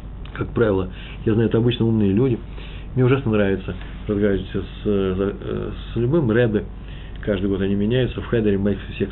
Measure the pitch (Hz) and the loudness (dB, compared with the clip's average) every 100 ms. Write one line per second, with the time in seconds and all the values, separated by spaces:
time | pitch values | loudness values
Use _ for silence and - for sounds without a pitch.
0 | - - - - - - 113 95 92 - | -12 -12 -10 -8 -4 2 4 2 -2 -8
1 | - - - 107 110 117 120 117 117 113 | -12 -4 0 2 4 4 2 2 2 4
2 | 101 98 135 113 - - - - - 127 | 4 4 2 0 -4 -12 -12 -12 -4 2
3 | 127 135 120 107 98 95 - 90 - - | 4 4 2 2 4 2 -2 -8 -10 -8
4 | - 101 104 98 95 98 92 - 104 101 | -2 2 2 2 -2 -6 -6 -4 0 2
5 | 95 92 98 95 - 104 101 95 - 117 | 2 0 -2 -2 -6 -6 -6 -8 -6 -2
6 | 120 170 123 113 117 104 - - - - | 0 2 2 4 4 2 -2 -8 -12 -12
7 | - - - 101 98 98 98 101 104 127 | -12 -6 -2 0 0 0 0 0 2 2
8 | 120 - - 117 107 98 101 95 - - | 0 -4 -2 2 2 2 2 0 -4 -4
9 | 98 | -4